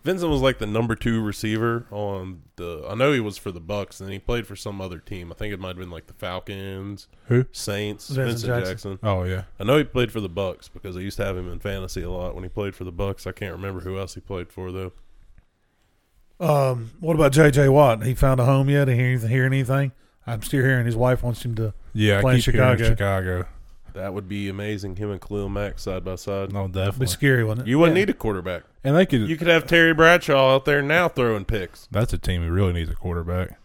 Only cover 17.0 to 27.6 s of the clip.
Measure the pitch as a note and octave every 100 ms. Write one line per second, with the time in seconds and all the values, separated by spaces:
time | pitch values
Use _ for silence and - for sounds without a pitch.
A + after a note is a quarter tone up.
17 | D#3+ D#3 D3 C3+ D3+ C#3+ C3+ C3+ C#3 A2
18 | A2 B2+ C#3 C3 B2 C3+ C3+ C#3+ C#3 A#2+
19 | B2+ B2+ A2+ C3 C3 C3+ B2 C3+ C#3 -
20 | _ _ - A2+ - C#3+ B2+ C3 A#2+ A2+
21 | B2 B2+ B2 A2+ A#2+ A2+ A2 - - A2
22 | G#2+ G2 C3 B2+ A#2+ A#2 B2+ A#2+ A#2 A2+
23 | G2 F#2+ F#2 F2+ F2+ - - - - -
24 | F#2+ F#2+ F#2+ G2+ G2+ G2 G#2 G#2 G2 G2+
25 | G#2 F#2+ - G#2 G2 G2+ G2+ - - F#2
26 | F2 F#2 - G2 G2 G2+ F#2+ F#2 G2 A2
27 | B2+ - C#3+ C3 A2 G#2+